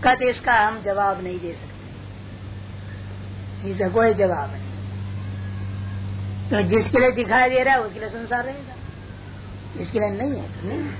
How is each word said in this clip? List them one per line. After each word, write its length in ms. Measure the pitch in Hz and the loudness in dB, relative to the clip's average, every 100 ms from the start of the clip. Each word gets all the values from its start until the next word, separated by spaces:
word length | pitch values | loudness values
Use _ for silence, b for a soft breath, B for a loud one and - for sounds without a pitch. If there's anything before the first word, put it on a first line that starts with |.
कहते, 260 | 254 254 254 | 6 6 4
इसका 240 | 240 - | 2 4
हम 280 | 233 214 220 | 4 4 2
जवाब 400 | 190 196 202 190 | -2 2 2 2
नहीं 180 | 180 180 | -2 -6
दे 120 | 170 | -6
सकते, 460 | 160 - - - - - - - - - - - - - - - - - - - - 196 | -8 -12 -14 -14 -14 -12 -14 -14 -12 -10 -10 -10 -10 -10 -10 -10 -10 -10 -10 -10 -8 -6
इसका 200 | 190 190 | 0 2
कोई 260 | 208 226 | 6 6
जवाब 360 | 196 190 165 139 | 6 4 4 -2
नहीं। 220 | - - - - - - 98 98 - - - - - - - - - - - - | -4 -8 -6 -6 -6 -6 -6 -6 -6 -6 -6 -6 -6 -4 -4 -6 -4 -4 -4 0
तो 120 | 208 | 2
जिसके 360 | 185 220 196 262 | 6 4 6 6
लिए 120 | 254 | 6
दिखाई 400 | 240 214 233 254 | 4 4 6 6
दे 120 | 254 | 6
रहा 120 | 254 | 6
है 60 | 262 | 4
उसके 200 | 214 208 | 2 -4
लिए 80 | 214 | -8
संसार 360 | 226 233 240 | -8 -4 -2
रहेगा, 300 | 247 277 277 - - - - - - - - - - - | -2 -6 -10 -12 -12 -12 -12 -14 -12 -12 -12 -12 -10 -8
जिसके 240 | 175 220 | -2 0
लिए 100 | 208 | 0
नहीं 200 | 202 269 | 0 -2
है 220 | 247 - | -4 -6
तो 160 | - 180 | -8 -6
नहीं। 220 | 269 302 - | -4 -4 -6